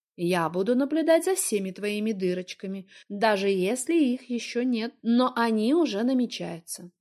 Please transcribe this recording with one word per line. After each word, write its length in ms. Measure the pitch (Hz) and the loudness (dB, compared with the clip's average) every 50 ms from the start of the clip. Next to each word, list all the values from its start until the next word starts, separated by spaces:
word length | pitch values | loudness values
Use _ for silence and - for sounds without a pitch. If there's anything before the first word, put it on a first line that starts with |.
| _ _ _ | _ _ _
Я 320 | - 175 175 185 175 165 151 | -4 -2 0 0 0 0 0
буду 260 | 170 185 196 220 247 | -2 -2 0 2 2
наблюдать 500 | 247 285 269 294 320 311 330 330 330 339 | 2 0 0 0 0 4 4 4 4 4
за 80 | 370 381 | 2 0
всеми 380 | 370 - - 220 202 190 190 | 0 -2 -2 -2 -2 -2 -4
твоими 400 | 185 - 196 208 208 208 214 220 | -8 -6 -6 -4 -4 -2 -2 -2
дырочками, 760 | 220 190 185 180 180 185 180 - - - - 190 190 196 185 _ - - - - | -2 0 0 -2 -2 -2 -6 -10 -12 -12 -10 -10 -10 -10 -12 _ -20 -20 -14 -12
даже 380 | 202 202 226 220 214 190 196 | -4 0 2 2 2 2 2
если 480 | 202 196 185 180 190 247 254 - - 339 | 0 0 2 0 0 -2 -2 -2 0 2
их 340 | 339 294 247 247 254 - - | 4 4 2 0 -2 -4 -6
ещё 320 | 247 226 - - - 233 | -6 -6 -6 -6 -4 -2
нет, 320 | 247 262 240 220 220 233 - _ | -2 0 0 -2 -2 -4 -8 _
но 320 | - 226 233 240 254 254 254 | 0 2 4 4 4 2 2
они 380 | 233 233 233 220 214 214 240 294 | 0 0 2 2 2 2 2 4
уже 300 | 349 320 247 208 196 233 | 2 2 2 0 0 0
намечаются". 880 | 254 269 254 247 - - - 175 170 170 165 - - - - 180 175 _ _ | 2 2 2 0 -2 -4 -8 -8 -10 -10 -12 -12 -14 -14 -14 -16 -18 _ _